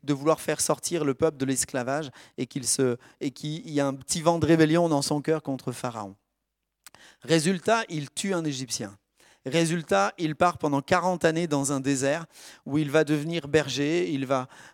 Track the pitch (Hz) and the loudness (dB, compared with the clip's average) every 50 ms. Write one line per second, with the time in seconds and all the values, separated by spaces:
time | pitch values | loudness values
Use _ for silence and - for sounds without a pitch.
0 | - 135 147 135 139 156 156 - - - 156 - - - 156 - - - 170 170 | -4 -4 -4 0 2 2 2 2 0 -2 -2 -2 0 0 0 -2 -2 -4 -4 0
1 | 151 139 131 - 160 160 156 135 135 131 135 123 - - - 135 120 120 135 151 | 0 -2 0 2 0 0 0 0 -2 -2 0 -2 -4 -4 -4 -4 -4 -2 -4 -4
2 | 160 135 - - - - _ - 131 - - 143 123 - - - 131 127 120 120 | -6 -8 -12 -18 -20 -16 _ -8 -8 -6 -6 -6 -4 -2 0 2 2 0 0 -2
3 | - - - _ - 143 123 - - 151 156 135 - - 151 143 143 139 135 135 | -6 -16 -12 _ -8 -8 -6 -8 -8 -8 -8 -8 -10 -4 -2 -2 0 0 -2 -6
4 | 127 - - 180 151 165 170 170 156 147 165 160 160 156 156 170 175 165 156 139 | -8 -6 -6 0 2 2 2 4 4 4 6 6 6 6 6 4 4 4 2 0
5 | 143 - 156 147 135 - 160 156 - - 135 127 - - 120 - - 127 117 113 | 0 0 -2 -2 0 -2 -2 -2 -2 -4 -6 -6 -6 -8 -8 -6 -8 -8 -6 -8
6 | 104 98 95 - _ _ _ _ _ _ _ _ _ _ _ _ _ - - - | -10 -12 -14 -18 _ _ _ _ _ _ _ _ _ _ _ _ _ -20 -20 -20
7 | - - _ _ - 120 156 165 147 170 196 175 - - 220 226 226 - 170 151 | -20 -20 _ _ -2 0 2 2 2 2 0 0 0 0 2 2 0 -2 -6 -6
8 | 143 135 - - - 196 190 175 160 151 139 127 131 117 - - 120 98 101 98 | -8 -8 -8 -6 -4 -2 -2 -2 -2 -4 -4 -6 -6 -8 -8 -8 -8 -10 -12 -16
9 | _ _ _ _ _ _ _ _ _ 131 143 170 165 160 170 175 160 - 196 196 | _ _ _ _ _ _ _ _ _ -2 0 2 2 2 0 -4 -2 0 2 2
10 | 196 208 - - 175 156 151 - 175 180 170 - - 151 143 139 139 - 190 180 | 2 0 -2 -4 -4 -4 0 2 2 2 2 0 -2 0 0 0 2 2 2 2
11 | 170 185 180 170 - 165 160 165 175 170 147 139 139 131 147 135 131 135 143 131 | 2 2 0 2 2 2 2 2 0 0 -2 -2 0 -2 -2 -2 0 0 0 0
12 | 135 139 143 165 165 - _ - - - - - _ - 139 156 156 143 135 160 | 0 0 -2 -2 -6 -10 _ -20 -20 -20 -20 -18 _ -4 -2 -2 -2 2 2 2
13 | 156 147 151 151 147 156 165 170 151 143 147 156 147 139 127 131 143 147 160 170 | 4 4 2 0 0 -2 -4 -6 -4 0 2 2 2 0 -2 -2 -2 0 0 0
14 | 180 185 160 135 135 127 135 131 127 - - - - - | 0 -2 -2 -4 -2 0 -2 -2 -2 -4 -10 -20 -20 -20